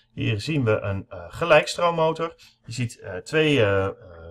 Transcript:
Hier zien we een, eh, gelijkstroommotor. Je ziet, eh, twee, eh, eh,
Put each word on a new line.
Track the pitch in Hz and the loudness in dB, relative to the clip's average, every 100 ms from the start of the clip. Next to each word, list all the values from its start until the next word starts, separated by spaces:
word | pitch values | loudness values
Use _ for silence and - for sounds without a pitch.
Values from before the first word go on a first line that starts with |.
| _ | _
Hier | - 113 107 | -6 -4 -4
zien | 135 156 | -2 0
we | 120 107 | 2 0
een, | 104 98 - | -2 -6 -8
eh, | 95 87 | -14 -16
gelijkstroommotor. | - 170 151 - - 175 165 160 160 165 - - _ | -6 4 4 4 0 0 2 0 0 -6 -10 -20 _
Je | - | -12
ziet, | 117 120 - | -6 -6 -8
eh, | 98 92 | -12 -12
twee, | - 156 156 139 | -2 2 4 4
eh, | 104 98 95 | 4 2 0
eh, | - - 85 82 | -6 -14 -20 -20